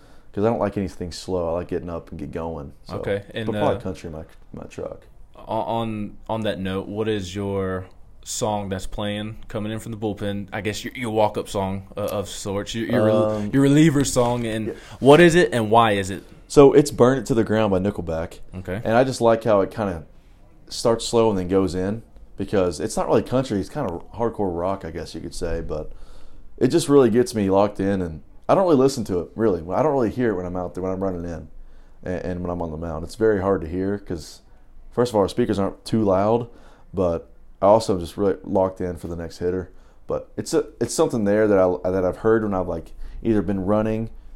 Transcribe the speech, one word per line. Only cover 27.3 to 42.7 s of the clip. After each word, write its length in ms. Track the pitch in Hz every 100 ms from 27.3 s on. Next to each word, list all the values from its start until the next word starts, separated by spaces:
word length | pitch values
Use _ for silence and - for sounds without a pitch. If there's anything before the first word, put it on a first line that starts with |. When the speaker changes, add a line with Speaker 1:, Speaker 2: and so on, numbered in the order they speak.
Speaker 1:
me 160 | 107 98
locked 300 | 95 101 -
in, 220 | 98 98
and 200 | 87 78 - - -
I 80 | 147
don't 100 | 185
really 120 | 143
listen 260 | 135 131 104
to 140 | 90
it, 100 | 80 -
really. 260 | 110 87 82
I 80 | 92
don't 120 | 147
really 180 | 139 110
hear 200 | 117 120
it 40 | 92
when 100 | 90
I'm 100 | 90
out 180 | 87 90
there, 80 |
when 80 | 92
I'm 100 | 95
running 200 | 95 90
in 240 | 85 80 78 - - - - -
and, 180 | - 90 -
and 160 | 90
when 100 | 87
I'm 100 | 87
on 100 | 85
the 60 | 78
mound. 260 | 85 80
It's 120 | 82 -
very 260 | 110 104
hard 200 | 95 98
to 60 | 82
hear 300 | 90 95 101
'cause, 440 | - 85 73 - - - - - -
first 200 | - 120
of 40 | 107
all, 60 |
our 60 | 92
speakers 280 | - 120 98
aren't 260 | 95 - -
too 180 | 113
loud, 440 | 101 92 104 117 117 - - - -
but 360 | 95 90 82 - - - -
I 60 | 95
also 260 | 110 110
am 60 | 95
just 180 | 82 -
really 180 | 101 -
locked 380 | - 98 95 95
in 160 | 92 87
for 100 | 85
the 80 | 85
next 220 | 85 -
hitter. 340 | 90 90 87 - - - -
But 240 | 73 - -
it's 180 | 107
a, 120 | 165 - -
it's 120 | 117
something 300 | - 160 131 101
there 220 | 104 107
that 100 | 98
I, 320 | 92 90 92
that 120 | 95
I've 140 | 92 90
heard 260 | 110 113
when 100 | 107 95
I've, 120 |
like, 240 | 87